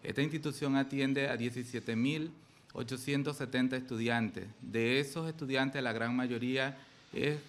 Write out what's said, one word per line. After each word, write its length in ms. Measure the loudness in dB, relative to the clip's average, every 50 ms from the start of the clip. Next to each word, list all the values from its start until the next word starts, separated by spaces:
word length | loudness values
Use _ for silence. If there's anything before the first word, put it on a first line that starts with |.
Esta 180 | -4 -2 0 0
institución 560 | 0 0 0 -2 -4 -4 -4 -2 0 2 2
atiende 540 | 2 2 2 0 0 2 2 2 2 2 0
a 80 | 0 0
diecisiete 580 | -2 -2 -2 -4 -8 -4 -6 -6 -4 -2 0
mil 340 | 2 2 2 2 0 -4 -6 -8 -14 -20 -20 -20 -20 -20 -12 -8
ochocientos 640 | -8 -6 -4 -6 -6 -2 0 0 2 2 0 -2 -2
setenta 360 | -4 0 2 2 2 4 2
estudiantes. 720 | -2 -2 -4 -2 0 2 4 4 4 2 0 -2 -6 -10 -10 -12 -14
De 400 | -12 -2 0 2 4 4 4 4
esos 260 | 2 0 -4 -4 -4
estudiantes, 560 | -4 -4 -4 -2 0 2 2 2 2 0 0
la 120 | 0 0 0
gran 200 | 0 0 0 0
mayoría 640 | 0 0 0 0 0 0 0 2 2 0 0 -2 -8 -16 -20 -20 -20 -18 -8 -4
es 240 | 0 0 0 0 -2 -8